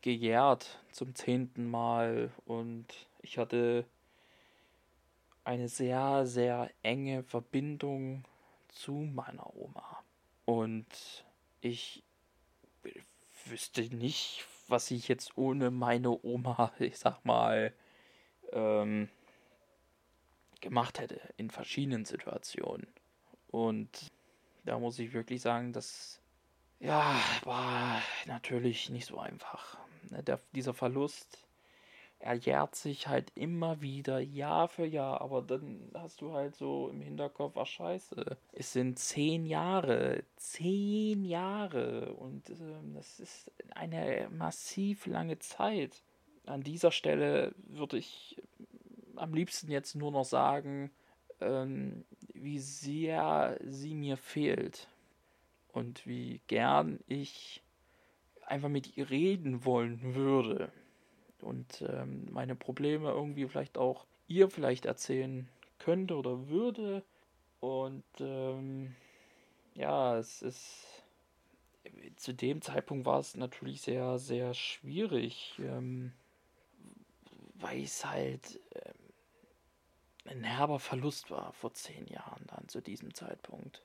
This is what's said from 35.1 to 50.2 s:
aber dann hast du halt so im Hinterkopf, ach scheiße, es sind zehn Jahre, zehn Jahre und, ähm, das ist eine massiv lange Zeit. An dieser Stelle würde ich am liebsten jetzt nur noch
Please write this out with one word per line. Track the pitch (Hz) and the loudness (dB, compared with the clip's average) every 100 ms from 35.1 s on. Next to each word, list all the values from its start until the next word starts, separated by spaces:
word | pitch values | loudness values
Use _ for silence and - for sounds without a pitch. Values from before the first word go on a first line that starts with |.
| 135 | -2
aber | 135 135 | 0 -2
dann | 123 127 147 101 117 | 0 -4 -4 -12 -12
hast | - 165 - | -12 -14 -10
du | 151 | -6
halt | 151 143 | -4 -4
so | 143 139 139 135 | -4 -4 -2 -2
im | 143 | -6
Hinterkopf, | 143 147 143 - 143 - | -8 -4 -6 -4 -4 -2
ach | - | -4
scheiße, | - 170 185 - - - 131 _ | -4 -4 -4 -6 -8 -6 -8 _
es | - - | -12 -4
sind | 127 127 127 | 0 0 0
zehn | - - 147 165 | -4 2 2 2
Jahre, | 160 156 170 190 147 117 131 - - _ | 0 0 2 2 4 4 4 0 -4 _
zehn | - - 165 196 202 208 214 208 | -12 -2 2 2 4 4 4 2
Jahre | 190 170 185 208 202 143 120 117 120 | 0 0 0 -2 -2 0 0 0 -4
und, | - 131 139 - | -6 -8 -10 -10
ähm, | 165 160 156 147 | -12 -10 -10 -10
das | 147 143 - | -12 -14 -16
ist | - - - _ - | -16 -16 -18 _ -14
eine | - 165 165 160 - - | -8 -4 -2 2 2 0
massiv | 160 165 - - - 196 202 180 | -2 -2 -4 -6 0 0 0 -2
lange | 170 165 160 | -2 0 -4
Zeit. | - - 208 214 131 - _ _ _ _ - | -6 0 2 2 -2 -6 _ _ _ _ -8
An | 139 | -6
dieser | 139 165 170 | -4 6 6
Stelle | - 156 147 147 143 - - - | 8 4 4 6 4 2 -2 -14
würde | 143 143 123 | -6 -2 -2
ich | - - - - - _ - - - - - - | -2 -14 -16 -18 -18 _ -20 -20 -20 -20 -18 -8
am | 160 | 0
liebsten | 156 180 - 156 | 2 2 -2 0
jetzt | 143 - 147 | -2 -2 -4
nur | 147 | 0
noch | 143 | 2